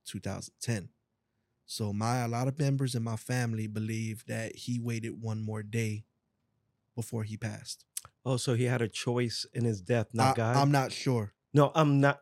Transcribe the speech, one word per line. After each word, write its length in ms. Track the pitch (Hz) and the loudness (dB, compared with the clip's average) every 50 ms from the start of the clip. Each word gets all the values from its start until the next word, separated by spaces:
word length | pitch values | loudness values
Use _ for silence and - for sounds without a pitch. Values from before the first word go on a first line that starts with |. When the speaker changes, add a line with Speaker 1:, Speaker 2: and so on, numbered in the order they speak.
| _ | _
Speaker 1:
two 140 | - - 98 | -12 -12 -8
thousand 340 | - 98 98 92 - - - _ | -8 -8 -8 -8 -10 -14 -14 _
ten. 280 | - 123 117 101 85 - - _ _ _ _ _ _ _ _ _ _ _ _ _ _ | -4 -4 -4 -4 -4 -10 -16 _ _ _ _ _ _ _ _ _ _ _ _ _ _
So 280 | - - - 110 104 | -14 -8 -6 -4 -4
my, 260 | 104 104 110 117 123 127 | -2 0 0 0 2 0
a 100 | 120 117 | 0 -2
lot 200 | 117 120 127 139 | -2 -2 -2 -2
of 100 | 135 156 | -2 0
members 360 | 143 139 139 135 139 123 123 | 0 0 2 0 0 -2 -2
in 80 | 117 113 | -2 -2
my 120 | 117 113 | -4 -6
family 500 | 110 - - 127 127 120 117 113 110 110 107 | -6 -4 -2 -2 0 0 -2 -2 -4 -4 -4
believe 560 | 104 107 107 110 113 110 113 110 110 113 - | -4 -4 -4 -4 -4 -4 -4 -6 -8 -10 -8
that 300 | - 117 113 113 - - | -8 -6 -6 -6 -8 -10
he 240 | - - 120 123 120 | -10 -6 -4 -4 -4
waited 420 | 117 120 117 113 113 113 - 104 | -2 -4 -4 -4 -6 -8 -8 -6
one 180 | 117 110 107 110 | -6 -4 -4 -4
more 220 | 107 107 107 110 | -4 -4 -6 -6
day 420 | 104 104 113 117 110 110 107 104 - _ _ _ _ _ _ _ _ _ _ _ _ _ _ _ _ _ _ | -6 -4 -2 -2 -2 -2 -4 -6 -8 _ _ _ _ _ _ _ _ _ _ _ _ _ _ _ _ _ _
before 260 | - 110 - 120 110 | -8 -8 -6 -4 -6
he 140 | 104 104 110 | -4 -6 -6
passed. 480 | - 113 107 107 - - - - - _ _ _ - - - _ _ _ | -6 -6 -8 -8 -10 -12 -14 -14 -14 _ _ _ -16 -16 -16 _ _ _
Speaker 2:
Oh, 100 | 127 131 | -2 0
so 180 | 123 - 135 120 | 0 0 0 0
he 100 | 113 127 | 2 2
had 180 | 123 127 117 | 2 2 0
a 60 | 117 104 | 0 -2
choice 580 | - - - 127 120 123 123 113 - - - - - | -4 -4 -4 -2 0 0 0 0 -2 -6 -10 -6 -4
in 100 | 123 117 | -2 0
his 160 | 117 107 98 | 0 0 -2
death, 280 | 90 90 123 117 107 - | 0 2 2 2 2 0
not 200 | - 117 131 131 | 2 2 4 4
Speaker 1:
I, 40 | 127 | 4
Speaker 2:
God? 200 | 120 113 113 123 | 2 2 2 4
Speaker 1:
I'm 160 | 139 139 143 | 4 4 6
not 180 | 147 139 131 196 | 4 4 2 0
sure. 400 | - - - 143 123 117 104 101 - _ _ _ - | -4 -4 -2 0 0 0 -2 -4 -8 _ _ _ 6
Speaker 2:
No, 160 | 147 143 139 - | 6 6 8 6
I'm 260 | 160 156 143 139 139 | 4 6 6 6 6
not. 180 | 139 143 139 - | 6 6 4 6